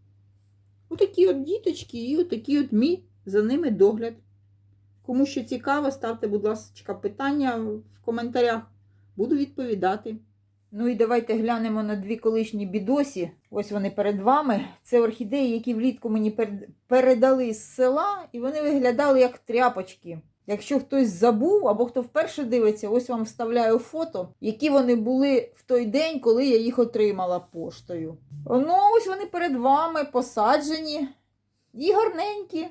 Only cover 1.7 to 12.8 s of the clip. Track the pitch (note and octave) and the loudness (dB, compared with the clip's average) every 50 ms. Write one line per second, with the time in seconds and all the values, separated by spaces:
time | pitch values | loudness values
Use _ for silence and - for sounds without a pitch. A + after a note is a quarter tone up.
1.7 | D4+ - - - - A#3+ A3+ A#3+ C#4+ D#4 F4 F4 - A3 A3 - C#4 D4 C#4+ C4+ | -4 -4 -8 -12 -10 -8 -6 -2 -2 0 0 -2 -4 -6 -4 -2 0 0 0 0
2.7 | A3 G#3 A#3+ D#4+ F4 F#4+ - _ _ _ _ G3+ F#3+ G#3 G#3+ A3 C4 D#4 F4 C#4+ | 0 0 2 2 0 -2 -6 _ _ _ _ -2 0 0 2 2 0 0 0 -2
3.7 | G#3+ E3+ F#3+ G3+ A3 G#3+ A3+ A#3 A3+ - _ _ _ _ _ _ _ _ _ _ | 2 4 4 4 4 0 -4 -8 -10 -12 _ _ _ _ _ _ _ _ _ _
4.7 | _ _ _ _ _ _ _ - A#3+ B3+ C#4 C#4 - C#4 A3+ - C4 A#3+ - C#4 | _ _ _ _ _ _ _ -4 0 0 0 0 0 -4 -6 -6 -8 -6 -2 -2
5.7 | C#4 D4 D4 C4+ C4+ - - A3+ A3+ A3+ - G#3+ G3+ G#3 G3+ G#3+ A3 A3 - - | -2 0 0 -2 -4 -4 -6 -8 -6 -6 -4 -2 -2 -2 0 -2 -2 -4 -6 -14
6.7 | - - - - F#3+ F#3+ - G3+ G#3 - C4+ C#4 C#4+ D4 C#4 C4 A#3+ A3+ A3 G#3+ | -20 -16 -12 -10 -10 -8 -6 -8 -6 -4 -4 -2 0 0 0 0 -2 -2 -4 -6
7.7 | G#3+ G#3+ - - - - _ - A3+ A#3 A#3 B3 B3 B3+ A#3+ A#3+ A3+ A3 - - | -8 -8 -12 -16 -20 -10 _ -6 -4 -4 -6 -4 0 2 2 2 2 -2 -6 -10
8.7 | _ _ _ _ _ _ _ _ _ - G3+ B3 D#4 C#4+ C#4+ C#4 - - C4 A#3+ | _ _ _ _ _ _ _ _ _ -4 -2 0 0 0 -2 -4 -6 -6 -4 -4
9.7 | A3 F#3+ F3 F#3 G3 G#3+ - A#3 A3 A3 - _ _ _ _ _ _ _ _ _ | -2 0 0 0 -2 -2 -6 -10 -12 -12 -14 _ _ _ _ _ _ _ _ _
10.7 | G#3 G3+ A#3 A#3+ B3 - A#3 A3 A#3+ A#3+ A#3 - G#3+ A3 A3 A3+ A#3 A3+ A3 A3+ | -8 -4 -2 -2 0 2 2 2 2 0 0 0 -2 0 0 0 0 0 -2 -2
11.7 | G#3+ G#3+ G#3+ G#3 G#3 G3+ F#3+ G3 A3+ G#3+ - A3+ A3 A3 A3 A3 A3 G#3 G3+ F#3+ | -2 -2 -2 -2 -4 -4 -4 -6 -8 -2 -2 0 0 0 -2 -2 -4 -6 -6 -4
12.7 | F3+ G#3+ | -4 -4